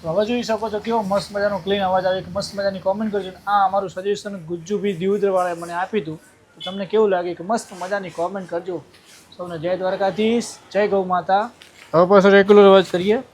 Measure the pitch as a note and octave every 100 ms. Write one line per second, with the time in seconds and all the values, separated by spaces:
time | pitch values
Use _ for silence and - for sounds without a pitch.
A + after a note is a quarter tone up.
0 | E3 F3 G#3+ A#3+ A3 A3 A3 G#3 G#3+ A3+
1 | G3 G3 - G3+ G3+ G3 F#3+ G3+ F#3+ F#3
2 | F#3 F#3 E3+ F#3 G3 G3+ G3 F#3+ F#3+ G3
3 | A3 G3+ F#3 F#3 - G#3 G3 G3 F#3+ F#3
4 | G3 G3+ G#3 G3+ D#3+ F3 E3 G#3 G3+ F3
5 | F#3+ G3+ G3 F#3 F3+ E3+ E3+ E3+ F#3+ G#3+
6 | D#3 D#3 _ _ _ _ F3+ G3 G3 G#3+
7 | G#3+ F#3 F3+ E3+ F3 A3+ - F#3 F3+ G3+
8 | F#3 - F3 G3 F3 E3+ F3 E3+ - -
9 | _ - _ - F3+ E3+ E3+ F3+ F#3 F#3+
10 | G3 F#3 A3 A#3 A#3 - - F#3+ G#3 G3
11 | F#3 F3+ E3+ F#3+ A#3 - - - - D#3+
12 | F3+ G3+ G3 G3 G3 G#3 G3 F#3+ F3+ F3+
13 | F#3+ A#3 B3+